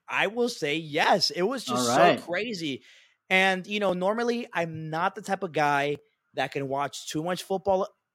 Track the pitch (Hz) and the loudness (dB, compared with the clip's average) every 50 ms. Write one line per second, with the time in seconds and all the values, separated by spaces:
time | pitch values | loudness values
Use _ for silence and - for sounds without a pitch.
0 | _ - 120 135 165 190 220 240 240 247 240 - 160 143 151 165 165 151 143 160 | _ -4 -2 0 0 0 0 0 -2 -2 -2 -4 -2 -2 -2 -2 -4 -4 -2 2
1 | 196 - 233 180 - - 143 170 180 220 277 240 - 254 254 123 123 117 120 147 | 4 4 4 4 2 0 0 0 0 0 -2 -4 -4 -2 -2 0 2 4 6 6
2 | 170 175 139 - - 160 170 185 220 247 214 170 165 147 131 - - - - - | 6 6 6 2 -2 -4 -4 -4 -4 -4 -6 -6 -6 -6 -6 -6 -10 -16 -20 -20
3 | - _ _ _ _ - 185 185 190 190 190 185 175 202 208 208 208 190 180 180 | -20 _ _ _ _ 2 4 4 4 4 2 0 -2 -4 -2 0 0 0 0 2
4 | 180 196 220 233 233 240 240 233 240 - - 175 170 165 160 160 160 156 156 165 | 0 0 0 0 0 0 0 -2 -4 -4 -2 -2 -2 -2 -4 -8 -8 -6 -2 0
5 | 180 196 - 214 190 - 196 190 202 175 139 156 147 143 143 139 143 147 147 143 | 0 -2 -2 -4 -4 -4 -4 -2 -4 -2 0 2 2 4 4 2 2 0 -2 -6
6 | - _ _ _ _ _ _ 135 131 135 - 143 139 131 135 139 143 143 - - | -10 _ _ _ _ _ _ -4 -4 -2 -4 -4 -4 -2 -2 -2 -2 -4 -6 -10
7 | - - - 156 160 175 185 175 - - 196 190 - 196 190 190 196 - - _ | -10 -6 -6 -4 -2 -2 -4 -4 -4 -4 -4 -2 0 2 2 2 0 -4 -8 _
8 | _ _ _ | _ _ _